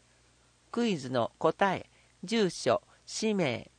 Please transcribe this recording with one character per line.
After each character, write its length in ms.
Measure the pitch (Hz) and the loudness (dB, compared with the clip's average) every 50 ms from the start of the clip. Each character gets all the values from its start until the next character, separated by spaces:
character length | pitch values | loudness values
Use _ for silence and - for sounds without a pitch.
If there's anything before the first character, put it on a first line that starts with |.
| _ _ _ _ _ _ _ _ _ _ _ _ _ _ | _ _ _ _ _ _ _ _ _ _ _ _ _ _
ク 160 | - 233 233 | -4 -2 0
イ 100 | 233 196 | 0 0
ズ 140 | 147 135 123 | -2 -4 -2
の 220 | 131 123 113 - - _ | 0 0 0 0 -2 _
答 360 | - 160 - - 196 196 175 | 0 0 2 2 0 0 0
え、 140 | 127 - - _ _ _ _ _ _ - | -2 -6 -12 _ _ _ _ _ _ -6
住 260 | 180 220 233 208 175 | -2 0 2 2 2
所、 320 | - - - 131 110 - - _ - _ _ | 0 -2 0 2 2 2 0 _ -20 _ _
氏 280 | - - - 214 220 214 | -14 -8 -4 -2 -2 0
名、 360 | 196 170 135 117 104 - - _ | 0 0 0 -2 -4 -8 -14 _